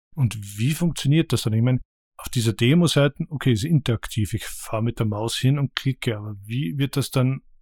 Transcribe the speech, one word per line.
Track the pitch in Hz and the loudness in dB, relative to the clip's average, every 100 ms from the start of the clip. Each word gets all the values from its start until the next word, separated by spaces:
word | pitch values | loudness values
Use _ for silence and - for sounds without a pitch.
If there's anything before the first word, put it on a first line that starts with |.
| _ | _
Und | - 120 107 98 101 | -2 0 0 -8 -2
wie | 123 | -2
funktioniert | 156 175 131 135 156 160 | 0 0 0 2 2 2
das | 120 | 0
dann? | 117 | 0
Ich | 110 | 2
meine, | 123 127 - _ _ - | 2 2 -2 _ _ -16
auf | - | -6
dieser | 127 113 | 0 0
Demo-Seite, | 101 120 170 165 147 143 - 165 | 2 4 4 4 4 2 0 -8
okay, | 139 135 | -2 0
ist | 110 | 2
interaktiv, | 151 156 - 110 - - 104 | 2 2 2 -2 -4 -2 -2
ich | 110 | -2
fahr | - - - 110 | -6 -12 -8 -4
mit | 117 - | -2 -2
der | 107 | -2
Maus | 104 117 - | -2 -4 0
hin | 127 147 | 2 2
und | 131 | 0
klicke, | - 135 127 123 107 | -2 -4 -2 -4 -4
aber | 107 101 | -8 -12
wie | 101 120 165 143 | -8 -6 -4 -2
wird | 139 143 | -2 -2
das | - | 0
dann | 135 127 135 - - | 2 2 0 -8 -20